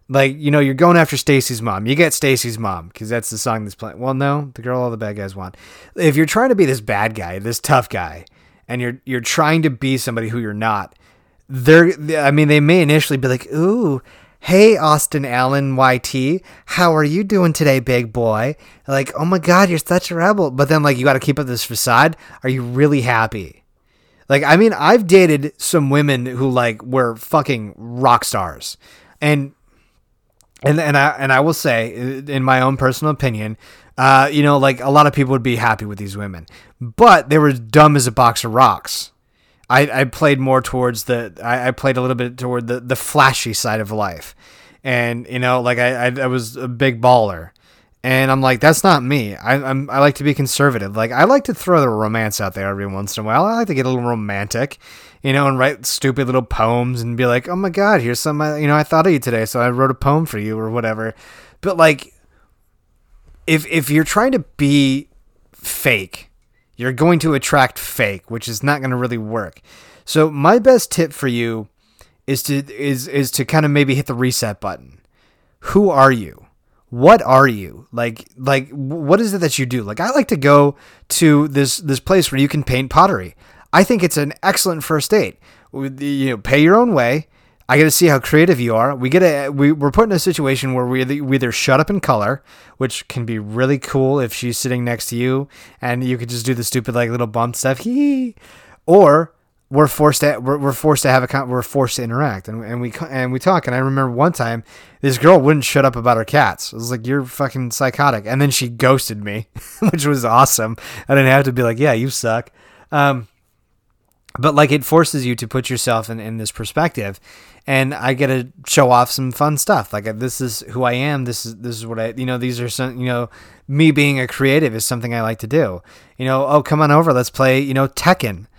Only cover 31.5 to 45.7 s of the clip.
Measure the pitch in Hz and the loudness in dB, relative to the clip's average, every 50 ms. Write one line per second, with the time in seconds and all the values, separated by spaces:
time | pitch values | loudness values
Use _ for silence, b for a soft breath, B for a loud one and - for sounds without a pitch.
31.5 | 156 - - 143 117 113 113 120 - 117 123 131 135 131 143 147 139 135 131 135 | 0 -2 -2 0 0 0 -2 -4 -8 -8 -10 -8 -10 -10 -10 -6 -4 -2 0 2
32.5 | 131 127 127 131 135 - 135 131 127 - 156 156 147 - 139 127 110 107 107 107 | 2 2 2 0 0 0 -2 -2 -2 -2 -2 -4 -2 -2 -2 -4 -4 -4 -6 -8
33.5 | 110 b b b b b b b b - 131 139 135 131 139 147 143 147 147 147 | -10 b b b b b b b b 0 4 6 6 6 4 4 2 2 4 4
34.5 | 143 139 131 135 127 120 123 139 139 151 147 143 - 147 135 127 135 127 113 127 | 4 4 4 2 0 0 -2 2 4 6 4 4 4 2 0 0 0 0 0 -2
35.5 | 120 113 120 113 110 - 110 104 104 98 101 98 101 104 101 98 92 82 85 b | -2 0 0 0 0 -2 -4 -10 -10 -12 -12 -12 -10 -10 -10 -10 -12 -14 -18 b
36.5 | b b b b b b 123 117 - - 233 233 185 160 131 135 151 156 151 143 | b b b b b b -14 -12 2 6 8 8 8 6 6 2 2 4 4 4
37.5 | 131 120 117 110 110 151 151 151 147 143 120 127 107 135 123 117 107 - - 117 | 2 0 -6 2 6 6 6 6 6 4 0 0 0 2 2 2 2 0 -4 -2
38.5 | 107 123 131 110 92 - - - - - - - _ _ _ _ _ _ _ _ | 2 4 4 4 4 0 -4 -10 -10 -10 -12 -12 _ _ _ _ _ _ _ _
39.5 | _ _ _ - 127 135 147 139 113 131 135 120 - - 160 147 139 131 135 131 | _ _ _ -2 -2 0 0 -2 -2 -2 -2 -4 -2 0 0 2 2 2 2 0
40.5 | 131 131 123 - - 127 123 123 117 110 - - 123 120 117 98 - - - 117 | 0 0 0 -2 -4 -2 -2 -2 -2 -4 -4 -4 -4 -4 -4 -8 -12 -10 -6 -4
41.5 | 123 127 123 127 127 - - 135 127 127 127 127 127 120 123 120 127 127 127 123 | -4 -2 -2 -4 -4 -2 -2 -2 -2 0 -2 -2 -4 -4 -6 -8 -8 -8 -8 -6
42.5 | 123 123 117 113 123 127 123 123 127 - - - - 151 135 135 127 - - 120 | -6 -6 -4 -6 -6 -8 -4 -6 -6 -6 -6 -2 2 4 4 4 2 0 -4 -6
43.5 | 104 - - - 107 110 107 98 110 107 101 95 85 73 - - - b b b | -6 -4 -4 -4 -4 -4 -4 -6 -4 -4 -4 -4 -6 -10 -16 -20 -20 b b b
44.5 | b b b b b b - 135 123 120 120 120 120 120 123 - 123 127 127 123 | b b b b b b -6 -2 -2 0 0 -2 -4 -6 -10 -8 -6 -4 0 0
45.5 | 127 127 120 123 | 0 0 0 0